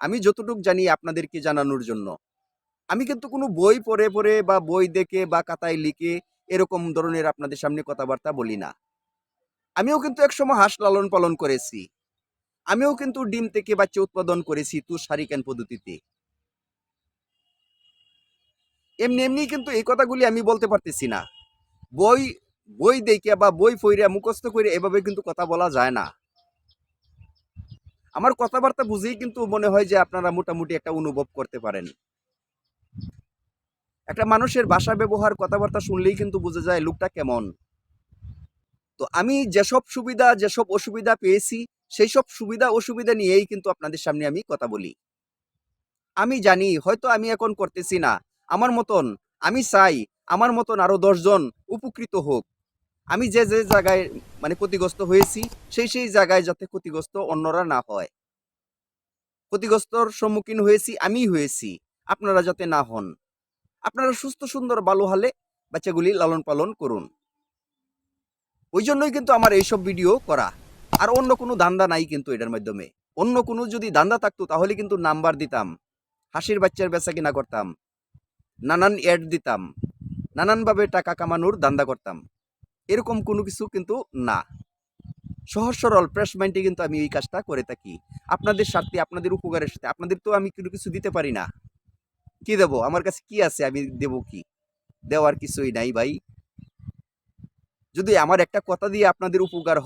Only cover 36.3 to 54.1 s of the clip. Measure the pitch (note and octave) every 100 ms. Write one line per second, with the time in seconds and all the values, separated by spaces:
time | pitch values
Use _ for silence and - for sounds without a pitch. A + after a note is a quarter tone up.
36.3 | F#3 F3 E3+ E3+ F3 D#3+ D#3+ F#3 E3+ C3+
37.3 | A#2+ G2+ E2 _ _ _ _ _ _ -
38.3 | - - _ _ _ _ - C3+ E3+ A3+
39.3 | C#4 B3 F#3 G3 B3+ - C4 A#3+ A#3+ B3
40.3 | A3+ G3+ - G#3 G3 - A3 A3 A3 F#3+
41.3 | G3+ - A3+ A#3 _ _ - A3 C4+ -
42.3 | - G#3 A3+ B3 A3+ - A#3 A3+ A3+ F#3+
43.3 | F#3+ G3+ G3+ F#3+ F3+ D3+ D#3 - D3 D3
44.3 | E3 - D3+ B2 G#2 F2+ A#1 _ _ _
45.3 | _ _ _ _ _ _ _ _ - A3
46.3 | C4 G3 F#3 G3 D#3+ F3+ A3 B3+ A3 A3+
47.3 | A3 A3+ G#3 F#3 F3+ F3 F#3 C#3+ G2 _
48.3 | _ - F3+ B3 A#3 A3+ G3 C3 G2 _
49.3 | - D3+ B3 A#3+ G3 F#3+ C#3+ G#2 _ -
50.3 | F3+ A#3+ A#3 A#3 A3 F#3 G3 G3 F#3 F3+
51.3 | G3 C3 - - G#3+ C4+ - A3+ G3 C#3+
52.3 | B2 - _ _ _ _ _ - F#3 B3
53.3 | A3 G#3+ A3 G3+ G3+ F#3 F#3+ F3